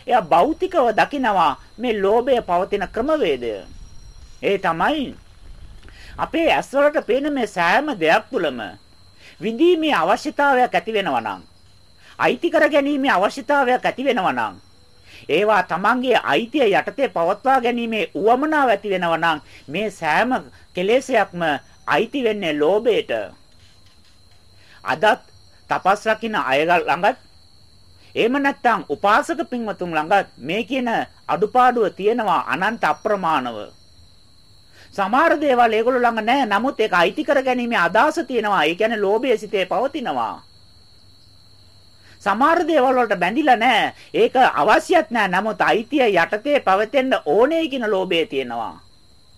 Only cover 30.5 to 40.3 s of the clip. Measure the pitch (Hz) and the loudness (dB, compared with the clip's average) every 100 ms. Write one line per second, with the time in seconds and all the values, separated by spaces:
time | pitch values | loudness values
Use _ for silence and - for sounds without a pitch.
30.5 | 202 247 262 240 190 123 - - 156 - | -6 -4 -4 -2 -4 -6 -10 -6 -2 0
31.5 | 247 254 240 190 - 202 240 214 156 - | 4 4 4 -2 0 -2 0 0 0 -2
32.5 | 139 196 233 170 151 - 202 170 151 123 | -2 -2 -2 -2 -2 -2 -2 0 -2 -4
33.5 | 110 101 - - - - - - - _ | -10 -14 -18 -20 -20 -20 -20 -20 -20 _
34.5 | - _ - - - 196 254 330 330 294 | -20 _ -20 -14 -6 0 2 2 2 2
35.5 | 240 233 214 226 254 240 226 214 277 247 | 4 4 2 0 2 0 0 0 0 2
36.5 | 202 254 254 214 180 175 254 269 277 262 | 0 -2 -2 0 2 2 0 0 0 0
37.5 | 247 240 220 220 214 294 320 311 240 214 | -2 -2 0 2 2 2 0 -4 -2 0
38.5 | 185 151 180 220 220 196 226 269 220 208 | 0 0 0 -2 0 0 0 0 -2 -2
39.5 | 202 180 185 269 320 208 135 110 | -4 -2 -2 -4 -6 -6 -4 -4